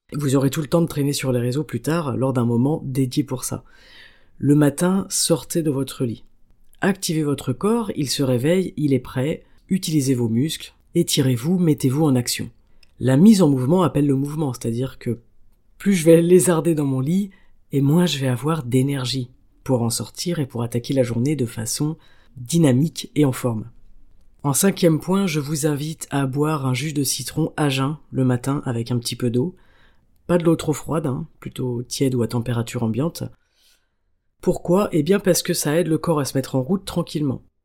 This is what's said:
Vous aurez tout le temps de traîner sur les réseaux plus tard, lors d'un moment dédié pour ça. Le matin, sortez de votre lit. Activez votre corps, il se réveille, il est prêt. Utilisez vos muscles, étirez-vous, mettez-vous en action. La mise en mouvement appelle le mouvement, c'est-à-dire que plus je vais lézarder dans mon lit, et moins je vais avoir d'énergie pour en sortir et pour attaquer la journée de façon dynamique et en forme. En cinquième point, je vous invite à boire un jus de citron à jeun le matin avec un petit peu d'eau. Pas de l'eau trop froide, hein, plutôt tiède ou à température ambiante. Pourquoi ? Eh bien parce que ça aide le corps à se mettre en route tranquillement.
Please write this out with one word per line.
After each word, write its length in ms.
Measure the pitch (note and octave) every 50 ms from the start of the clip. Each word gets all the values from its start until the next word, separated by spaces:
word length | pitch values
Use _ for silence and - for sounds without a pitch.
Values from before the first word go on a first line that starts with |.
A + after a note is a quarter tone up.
| _ _ -
Vous 220 | D3 D3 C#3 B2+
aurez 140 | C#3 C3 C#3
tout 120 | - D#3+
le 60 | D3+ -
temps 140 | F3 E3+
de 60 | E3+ -
traîner 260 | - D3 C#3 C#3+ C#3
sur 180 | - - C3
les 80 | B2 B2
réseaux 240 | A#2+ B2 B2 D3 D#3
plus 180 | - - A#2
tard, 360 | - C#3+ D#3+ F3 D#3 C#3 A2+ A2
lors 160 | B2+ C3+ B2+
d'un 120 | B2 A#2
moment 360 | A#2 A#2+ A#2 B2 C#3+ D#3+ - -
dédié 400 | C3+ B2+ C3+ C3+ B2+ - D3+ C3+
pour 200 | - C3 B2 -
ça. 200 | - - B2 - - - - - - - - - - - _ _ _ - -
Le 160 | - C3+ D3
matin, 500 | D3+ D3 C#3+ C#3 - F3+ F3+ F#3+ G3 F#3 -
sortez 520 | - - - - E3 C3+ - - - F3
de 80 | D#3 D#3+
votre 340 | C3+ C3+ C3+ C3 - - C3+
lit. 220 | A#2 A2 - - - - _ - _ _ _ - - - -
Activez 420 | - F#3+ F#3+ - - - D#3+ D#3 D3+
votre 300 | D3 C#3 C#3 - C#3+ B2
corps, 380 | - F#3 G#3 A3+ A#3+ A3+ G3 -
il 140 | - D3+ A#2+
se 140 | - - C#3+
réveille, 500 | B2+ B2+ A#2 B2 D#3 F3 F#3+ F3+ F#3 -
il 180 | - D3+ C#3+ C3+
est 60 | B2+
prêt. 440 | - - - C3+ B2+ D3+ E3+ - - _ - - _ -
Utilisez 460 | G3 F#3 F#3+ - D#3 D3+ C3 C3 C3+
vos 120 | A#2+ A#2+ A2+
muscles, 460 | A2+ A#2 C#3 D#3+ - - - - - _ _ _ -
étirez-vous, 640 | E3+ E3+ - - D#3 C3+ C3 B2+ A2+ A#2+ E3 F#3 F3+
mettez-vous 440 | F3+ D#3+ D3 - - C3 B2+ D3 E3
en 120 | D3 C3
action. 340 | B2 A#2 - - - - - - _ _ _ - - - - _ -
La 180 | A#2 B2 C3 C#3
mise 240 | F3+ A3 A3+ F#3+
en 80 | F3+ D3
mouvement 340 | C#3 B2+ B2+ B2 E3+ F#3+ F3+
appelle 240 | C#3 - D3 C#3+ C#3+
le 80 | C3+
mouvement, 360 | C3+ C#3 D3 D3+ D#3 D#3 C3+
c'est-à-dire 480 | A#2+ - - A#2 A#2 A#2 C3 C3 - -
que 200 | - B2 A#2 A#2+ - _ _ - - - - _ _ _ _ -
plus 160 | - G3 G3+
je 120 | F3 D3+
vais 160 | E3 E3 E3
lézarder 540 | E3+ E3+ F3+ F3+ - F3+ E3+ D#3+ C#3 E3+ E3
dans 100 | D3+ D3
mon 140 | C#3 C3+ C3
lit, 300 | C3 D3 F3 F#3+ G#3 F#3+ - - _ - - - _ _
et 100 | - C#3
moins 240 | C#3 C#3 D3+ F3 F3+
je 140 | F3 C#3+ C3+
vais 80 | C3+ C3
avoir 360 | B2 A#2 C#3 D3+ E3 D#3+ B2
d'énergie 640 | A#2+ A#2+ C3 C3 C#3 C#3+ C3+ B2+ A#2+ A2+ C3 B2 - - _ _ _ _ _ _
pour 180 | - C3 A2+
en 80 | A#2 A#2
sortir 500 | A#2 - A2 - - - - F3 E3+ D#3
et 60 | C#3
pour 180 | B2 - A#2 A#2
attaquer 300 | A#2 - A#2+ A#2 - C#3
la 100 | C3+ B2
journée 320 | A2+ A#2 A#2 A#2+ C#3+ D#3
de 100 | C3+ B2
façon 520 | A2+ - - A2 A2 - - D3 D3+ D#3+ - _ - - - _ _ -
dynamique 760 | B2 B2 A#2 E3 E3+ E3 C#3 A#2+ B2+ D#3 E3 - - - - -
et 80 | D3+ D3+
en 80 | C3+
forme. 380 | B2 - - B2 A2+ A2 - - - - - - - - - - - - - - - _ -
En 100 | C#3+ C3+
cinquième 460 | - - G3 F#3+ - F#3 E3 D#3+ C#3+
point, 280 | - E3+ F#3 G3 G3 F#3
je 120 | D3 D#3
vous 280 | C#3 C#3 D#3+ C#3 C#3+ D#3
invite 400 | D3 C3+ D3+ D#3 D#3+ - - -
à 160 | - C#3 C#3
boire 400 | C3 B2+ C#3 D3+ D#3 D#3+ D3 C3+
un 80 | C3 B2+
jus 200 | A#2+ C#3 D#3+ C#3+
de 100 | D3 C3+
citron 500 | - - - B2+ - - D#3 D#3+ - - -
à 120 | D3+ C#3+
jeun 300 | C3 C3+ C3+ C#3 D#3 D3+ - -
le 160 | B2 C3 C3
matin 380 | B2+ B2 A#2+ - C3+ C#3 D3 -
avec 240 | C#3 A#2 A#2 A2+ -
un 80 | B2 A#2+
petit 180 | A#2 - B2
peu 140 | B2 B2+ A#2+
d'eau. 260 | A2+ B2 B2 F#3 - - _ _ _ _ _ _ _ _ _ _ _ _ _
Pas 140 | - E3+ F3
de 40 | D#3+
l'eau 120 | E3+ E3
trop 180 | - - D#3+ C#3+
froide, 320 | - - - C#3+ C#3 D3+
hein, 220 | C#3 B2 D3+ D#3+ - _ _
plutôt 440 | - - - - C3 B2+ A#2+ A#2 B2
tiède 320 | - - - C#3+ C3 B2+
ou 80 | B2 A#2
à 40 | A2
température 540 | - A#2+ A2+ B2+ A#2+ A#2+ A#2 - - B2
ambiante. 400 | A#2 A2 G#2+ A2+ D3 E3+ E3 - B2 A2+ - _ _ _ _ _ _ _ _ _ _ _ _ _ _ _ _ _ _ _ _ _
Pourquoi ? 480 | - F#3 - - - - F3 G3 G#3 F#3+ -
Eh 100 | E3 C#3+
bien 160 | D#3+ G3 G3+
parce 240 | - F#3+ E3 - -
que 100 | - E3+
ça 240 | - - D3 D3 E3+
aide 100 | F3 D#3
le 120 | D#3+ D3
corps 200 | - F3 D#3+ D3
à 60 | C3+
se 100 | C3 -
mettre 200 | C#3 B2+ - -
en 80 | C3 B2+
route 220 | C3+ G3 G3 -
tranquillement. 580 | - - F3 E3 - - D#3 D3+ C#3 A#2+ - - _ _ _ _